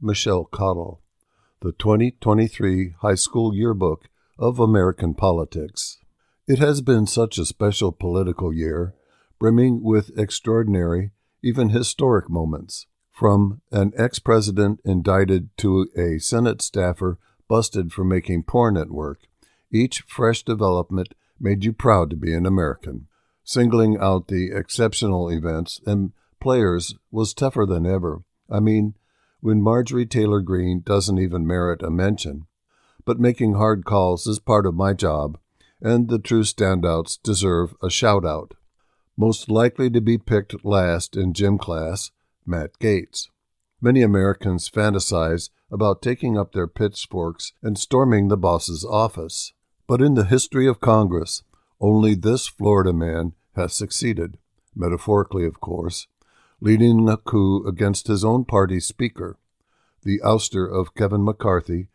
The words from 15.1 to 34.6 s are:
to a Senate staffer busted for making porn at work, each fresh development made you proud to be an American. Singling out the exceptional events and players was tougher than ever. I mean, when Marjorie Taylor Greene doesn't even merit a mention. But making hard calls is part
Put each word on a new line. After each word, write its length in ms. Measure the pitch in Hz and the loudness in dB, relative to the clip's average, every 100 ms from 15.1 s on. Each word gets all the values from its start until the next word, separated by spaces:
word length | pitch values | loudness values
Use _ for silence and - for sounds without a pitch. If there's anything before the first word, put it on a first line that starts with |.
| 95 95 92 87 - | 2 4 2 -2 -4
to 300 | 101 95 92 - | 0 2 0 -2
a 220 | 87 80 | -2 -2
Senate 440 | - 117 117 - | -2 0 0 -2
staffer 560 | - 101 90 87 92 85 _ _ - | -4 -2 -2 -2 -4 -6 _ _ 0
busted 440 | 113 107 104 85 | 0 0 -4 -6
for 120 | 98 | -2
making 400 | 92 92 - 87 | 0 0 -2 -4
porn 320 | - 123 117 95 | -2 0 2 0
at 140 | 78 | -2
work, 360 | 76 76 71 _ _ _ _ _ | -6 -10 -10 _ _ _ _ _
each 300 | 110 127 - | -2 -2 -4
fresh 420 | - - 113 117 | -12 -2 -2 -2
development 680 | - 110 98 90 87 92 90 _ _ - | -4 -2 0 0 -2 -4 -6 _ _ -6
made 260 | 98 101 | -2 0
you 80 | 107 | -2
proud 380 | 113 127 98 78 | 0 2 2 2
to 60 | 76 | -2
be 160 | 82 | -4
an 140 | 82 92 | -2 0
American. 600 | 95 78 - 73 62 69 _ _ _ | 0 0 -4 -10 -14 -16 _ _ _
Singling 540 | - 127 120 113 110 104 | -6 0 2 4 4 2
out 300 | 98 92 - | 0 0 -2
the 220 | 95 92 | -4 -4
exceptional 800 | 98 - - 113 - 107 90 87 | -6 -6 -2 -2 0 -2 -2 -2
events 500 | 82 82 80 85 - - | -4 -4 -6 -6 -8 -4
and 260 | 101 95 - _ - | -2 -2 -8 _ -8
players 560 | 127 127 101 87 - - _ | 0 2 2 0 -6 -12 _
was 240 | 110 110 | -4 -4
tougher 320 | - 139 123 101 | -2 -2 0 0
than 200 | 87 85 | 0 0
ever. 360 | 95 87 78 - _ - | -2 -4 -8 -14 _ -6
I 120 | 104 | 0
mean, 340 | 107 107 107 104 _ _ _ _ | 2 2 0 -6 _ _ _ _
when 220 | 110 107 | 0 2
Marjorie 440 | 101 120 120 127 117 | 2 2 0 -2 -2
Taylor 340 | 120 107 104 | 0 2 0
Greene 420 | 90 92 90 90 | 0 -2 0 -2
doesn't 340 | - 101 95 92 | 0 0 0 0
even 280 | 95 87 80 | 0 -2 -2
merit 360 | 90 87 82 | -2 -2 -4
a 80 | 80 | -4
mention. 560 | 87 95 104 78 71 80 _ _ _ _ _ | 0 0 -2 -6 -12 -16 _ _ _ _ _
But 140 | - 117 | -4 0
making 360 | 120 120 113 | 2 2 0
hard 320 | 101 110 104 - | 2 2 0 0
calls 400 | 101 90 87 107 | 2 2 0 -4
is 120 | 104 | -4
part 280 | - 107 | 2 2